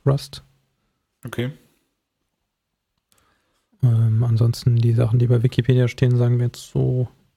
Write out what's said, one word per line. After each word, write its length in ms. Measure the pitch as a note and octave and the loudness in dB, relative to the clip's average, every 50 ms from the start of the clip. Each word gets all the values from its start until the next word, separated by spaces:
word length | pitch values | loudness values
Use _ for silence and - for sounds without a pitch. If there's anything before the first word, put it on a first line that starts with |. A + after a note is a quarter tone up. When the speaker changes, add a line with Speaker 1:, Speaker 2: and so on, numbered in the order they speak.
| - | -2
Speaker 1:
Rust. 380 | C#3 C#3 C#3 - - - - - _ _ _ _ _ _ _ _ _ _ _ _ _ _ _ - | -2 -2 -2 -4 -10 -18 -20 -20 _ _ _ _ _ _ _ _ _ _ _ _ _ _ _ -14
Speaker 2:
Okay. 280 | B2 - - A#2+ C3+ D3+ - _ _ _ _ _ _ _ _ _ _ _ _ _ _ _ _ _ _ _ _ _ _ _ _ _ _ _ _ _ _ _ _ _ _ _ _ _ _ _ _ _ _ _ - - | -12 -8 -6 -6 -8 -8 -12 _ _ _ _ _ _ _ _ _ _ _ _ _ _ _ _ _ _ _ _ _ _ _ _ _ _ _ _ _ _ _ _ _ _ _ _ _ _ _ _ _ _ _ -2 0
Speaker 1:
Ähm, 400 | B2 A2+ A2+ A2+ A2+ A2 A2 B2 | 0 2 2 2 2 0 0 0
ansonsten 520 | A#2+ A2+ A2+ A#2+ A#2 A#2 - - B2+ A#2 | 0 0 0 0 0 -2 0 0 0 2
die 160 | A#2 A#2 A#2 A#2 | 2 2 2 2
Sachen, 260 | A#2 A#2+ A2 A#2+ B2 | 2 0 2 2 0
die 80 | A#2+ | 2
bei 160 | A#2 B2 A#2+ A2+ | 2 0 2 0
Wikipedia 440 | B2 - - A#2 - B2+ B2+ B2 | 0 0 0 0 2 2 2 2
stehen, 300 | A#2+ - - C3 B2 B2 | 0 0 0 0 2 2
sagen 220 | A#2+ A#2+ A#2+ A#2+ A#2+ | 2 2 2 2 0
wir 80 | A#2+ | 0
jetzt 240 | A#2+ - - - - | -2 -6 -8 -16 -8
so 360 | - C3+ C3 C3 B2+ B2+ B2 - _ _ _ _ _ | -4 -2 -2 -2 -2 -2 -4 -6 _ _ _ _ _